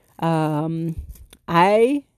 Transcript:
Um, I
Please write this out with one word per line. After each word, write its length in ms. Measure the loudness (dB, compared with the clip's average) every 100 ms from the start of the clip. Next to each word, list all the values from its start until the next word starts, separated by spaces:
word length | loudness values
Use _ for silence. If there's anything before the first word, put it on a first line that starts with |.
| _ -6
Um, 760 | -2 0 -2 -2 -4 -6 -6 -8 -12 -18 -20 -20 -2
I 560 | 2 4 4 2 0 -8